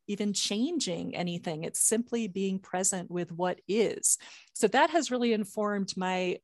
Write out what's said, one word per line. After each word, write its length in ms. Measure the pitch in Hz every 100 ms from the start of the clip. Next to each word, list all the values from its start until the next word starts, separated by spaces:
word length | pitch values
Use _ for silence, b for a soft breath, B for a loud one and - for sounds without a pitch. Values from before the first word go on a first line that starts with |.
| -
even 260 | 202 208
changing 840 | 196 - 202 269 339 202 170 175 -
anything. 480 | 175 170 - 156
It's 160 | 165 -
simply 480 | - 220 240 240 220
being 300 | 180 196 190
present 540 | - 185 190 185 -
with 200 | 175 170
what 300 | 170 180 - -
is. 500 | 214 196 - - - B B B -
So 120 | 208
that 200 | 254 320
has 220 | 330 269
really 220 | 247 240
informed 600 | 214 202 - 208 208 196 -
my 440 | 185 185 185 -